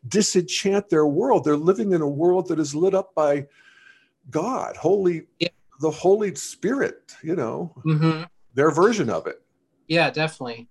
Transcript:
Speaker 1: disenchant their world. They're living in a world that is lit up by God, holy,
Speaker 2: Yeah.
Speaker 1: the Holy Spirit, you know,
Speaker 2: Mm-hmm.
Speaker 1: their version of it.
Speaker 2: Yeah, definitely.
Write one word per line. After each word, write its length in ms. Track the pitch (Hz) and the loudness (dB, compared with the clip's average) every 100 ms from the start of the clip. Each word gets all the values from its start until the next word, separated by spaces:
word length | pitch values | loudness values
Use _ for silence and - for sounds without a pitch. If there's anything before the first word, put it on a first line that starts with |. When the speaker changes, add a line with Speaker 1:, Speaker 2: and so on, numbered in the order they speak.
| 120 | -4
Speaker 1:
disenchant 840 | 202 202 190 170 - 196 202 196 | 0 2 0 -2 -2 0 0 2
their 160 | 160 151 | 2 2
world. 360 | 143 254 202 | 2 2 2
They're 140 | 151 147 | 2 0
living 340 | 160 214 208 | 2 0 2
in 100 | 175 | 0
a 60 | 147 | 0
world 400 | 143 175 185 180 | 0 2 2 0
that 120 | 156 | -2
is 140 | 147 | -2
lit 200 | 147 185 190 | 0 0 0
up 180 | 190 - | -2 -2
by 320 | 151 143 139 _ _ _ - _ _ _ 135 | 0 0 -4 _ _ _ -20 _ _ _ -8
God, 440 | 151 202 254 - - | -6 -4 -4 -6 -4
holy, 520 | 156 202 180 165 - - | 0 2 2 -2 -8 -8
Speaker 2:
Yeah. 100 | 165 _ _ - | -8 _ _ -4
Speaker 1:
the 100 | 156 | -4
Holy 420 | 147 180 202 208 | 0 2 2 2
Spirit, 840 | - - - 180 269 - - _ - | -6 -12 -6 -4 -2 -4 -6 _ -16
you 140 | - 170 | -6 -4
know, 380 | 113 131 170 - 160 | -4 -6 -10 -6 -2
Speaker 2:
Mm-hmm. 380 | 156 160 160 170 _ _ 127 | 2 2 0 -6 _ _ 0
Speaker 1:
their 160 | 151 | 2
version 380 | 147 202 226 147 | 4 4 4 -2
of 160 | 196 - | -2 -6
it. 120 | - _ _ _ _ - | -12 _ _ _ _ -4
Speaker 2:
Yeah, 220 | 165 156 | 0 0
definitely. 580 | 156 160 - 123 117 - | 0 -6 -6 -12 -12 -16